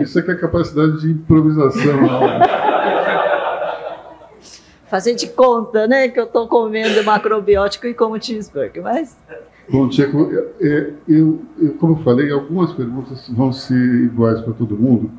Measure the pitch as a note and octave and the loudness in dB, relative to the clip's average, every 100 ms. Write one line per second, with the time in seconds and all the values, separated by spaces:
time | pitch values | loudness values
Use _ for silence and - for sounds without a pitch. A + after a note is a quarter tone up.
0 | D3 F3 F3+ F3+ E3 F3 D#3+ D3+ D#3 D#3 | 0 -2 -2 -2 -2 -2 -2 0 0 0
1 | D#3 D#3+ - D#3 D#3 D#3 C#3 - D3 C#3 | -2 -2 2 4 4 2 2 2 0 2
2 | B2+ B2+ B2+ - - - - - - - | 2 2 0 2 2 2 0 0 0 -2
3 | - - - - - - - - - - | 0 -2 0 -2 -2 -6 -6 -8 -12 -14
4 | - - - - - - - _ _ F#3+ | -18 -20 -20 -20 -20 -20 -20 _ _ -4
5 | G3+ A#3 - - B3+ A#3 G#3+ G#3+ A3 C4+ | -2 -2 -4 2 4 4 0 0 2 2
6 | C4 B3 A3+ A#3+ A3+ A#3+ A3 A3 A3 G#3+ | 2 -2 -2 -2 2 0 0 -2 0 0
7 | G#3+ G#3 G#3+ G#3+ G3+ G3 G3+ - A#3+ A#3+ | 2 2 2 0 2 2 2 -4 -8 -2
8 | A3+ G#3+ A#3 G#3+ G3 C#3+ A2+ E3+ G3 B3+ | -2 -2 -8 -8 -8 -6 -6 -6 -6 -4
9 | D#4 - - - - _ - C3+ B2+ - | -6 -12 -20 -20 -20 _ -2 0 2 2
10 | C#3 C#3+ D#3 - - - D#3+ D3 - - | 2 2 0 -2 -6 -2 0 0 -2 -6
11 | - D#3 D#3 D#3 - - D#3 - E3 D#3 | 2 4 4 0 -6 -2 -2 2 0 2
12 | B2+ B2 D3 C#3+ C#3+ F#3 E3+ - A#2+ B2+ | 2 2 2 -2 -4 -2 -2 -2 -6 -6
13 | A#2+ C3 - A#2 C3+ B2 - B2+ B2 B2 | -10 -14 -6 -2 0 -2 -2 0 2 2
14 | B2 A2+ A2+ A2+ A2+ A2 A2+ G#2 B2+ A2+ | 2 2 2 0 -4 -4 -4 0 2 2
15 | G#2+ | 0